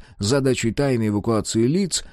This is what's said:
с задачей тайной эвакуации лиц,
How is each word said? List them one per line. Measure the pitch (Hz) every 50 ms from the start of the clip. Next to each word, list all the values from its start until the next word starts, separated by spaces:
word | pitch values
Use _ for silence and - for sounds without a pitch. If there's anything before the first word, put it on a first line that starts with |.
| - - - -
с | 101
задачей | 101 143 139 135 131 123 - - 113
тайной | 101 - 143 139 127 113 113 107
эвакуации | 104 104 98 117 110 107 95 - - 110 117
лиц, | 127 160 196 202 160 - - - -